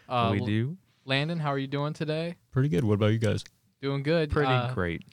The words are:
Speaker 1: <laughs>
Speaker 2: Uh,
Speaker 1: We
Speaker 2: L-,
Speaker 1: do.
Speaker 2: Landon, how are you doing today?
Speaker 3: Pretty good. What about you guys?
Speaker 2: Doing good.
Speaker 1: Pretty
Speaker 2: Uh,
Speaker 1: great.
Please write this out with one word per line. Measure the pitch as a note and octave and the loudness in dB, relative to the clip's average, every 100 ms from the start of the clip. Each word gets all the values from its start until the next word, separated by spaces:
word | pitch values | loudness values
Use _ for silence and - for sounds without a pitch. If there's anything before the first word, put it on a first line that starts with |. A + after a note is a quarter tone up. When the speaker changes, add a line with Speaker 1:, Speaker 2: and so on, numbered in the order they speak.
Speaker 1:
<laughs> | - | -4
Speaker 2:
Uh, | B2 A#2 | 0 2
Speaker 1:
We | G#2 | 2
Speaker 2:
L-, | G2+ | 0
Speaker 1:
do. | A2 B2 F3+ _ _ C3 | 0 -2 -6 _ _ -4
Speaker 2:
Landon, | C3+ D3+ E3+ | -2 0 -2
how | D3 | -2
are | C#3 | -2
you | C3+ | -2
doing | C#3+ D3 | -2 -4
today? | - D3+ D#3 E3 F3 _ | -4 -4 -4 -4 -10 _
Speaker 3:
Pretty | C3 C#3+ | 0 2
good. | E3+ | 2
What | A2+ G#2 | 2 4
about | G#2+ | 4
you | A2+ | 2
guys? | A2 G2+ - - _ _ | 0 -2 -6 -16 _ _
Speaker 2:
Doing | C#3 C#3 | -4 -2
good. | C#3 E3+ D3+ | 0 0 2
Speaker 1:
Pretty | D3+ C#3+ | 2 2
Speaker 2:
Uh, | B2+ A#2+ | 2 0
Speaker 1:
great. | B2+ F2+ E2 - | -2 -2 -4 -8